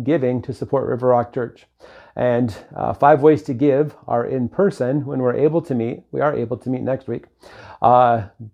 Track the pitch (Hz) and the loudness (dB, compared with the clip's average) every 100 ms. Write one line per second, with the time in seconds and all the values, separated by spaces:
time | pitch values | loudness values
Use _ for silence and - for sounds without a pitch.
0 | 123 160 127 123 120 120 - 135 123 120 | -2 0 0 -4 -6 -10 -4 -2 -2 -2
1 | 127 120 117 131 120 - _ _ - - | 2 2 0 -6 -8 -10 _ _ -20 -20
2 | - - 123 120 123 - - - 120 110 | -16 -4 0 0 0 -4 -16 -8 -6 2
3 | 143 151 151 147 147 120 147 135 151 - | 4 6 6 4 0 0 2 2 0 -6
4 | - 120 120 131 117 - 196 190 127 147 | -4 -4 -2 -4 -4 0 0 0 -2 -2
5 | 135 135 127 120 151 165 156 123 117 - | -4 -2 -2 2 0 0 -2 -2 -2 -6
6 | - 139 143 123 117 123 123 127 110 131 | -10 -4 -2 -2 -4 -6 -6 -6 -4 -6
7 | - 117 - _ - - - - 117 123 | -6 -10 -12 _ -20 -20 -20 -2 4 6
8 | 123 117 98 - 110 | 4 2 -4 -14 -20